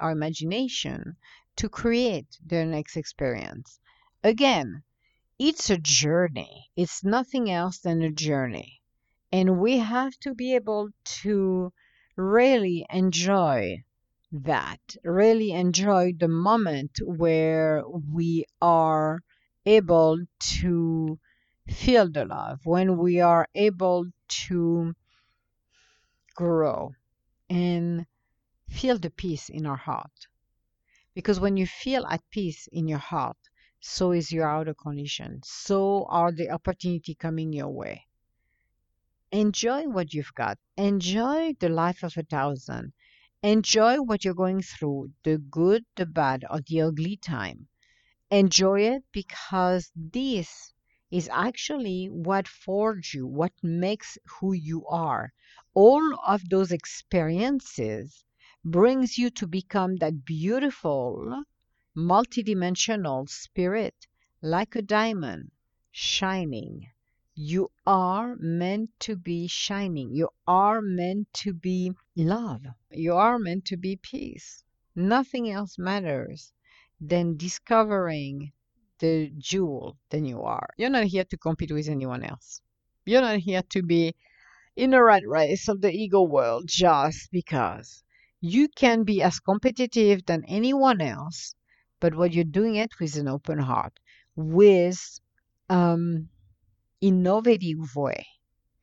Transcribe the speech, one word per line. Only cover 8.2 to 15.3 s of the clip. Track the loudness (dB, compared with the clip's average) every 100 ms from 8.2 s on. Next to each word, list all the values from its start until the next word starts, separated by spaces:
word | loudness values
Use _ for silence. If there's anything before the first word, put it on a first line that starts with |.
| -2 -2 -2 -6 -14 _ _ _ _ _ -4
And | 2 2 4
we | 2 2
have | 0 -2 -4 -6
to | -10
be | -6 0 0
able | 0 -4 -6 -10 -14 -8
to | -2 0 2 0 -4 _ _ _ _ -6
really | 2 4 6 4 2 -2 -2
enjoy | 0 2 2 2 2 4 2 -2 -6 -14 _ _ _ -14
that, | -8 -2 -2 -2 -12 -18 -12 -2
really | 4 4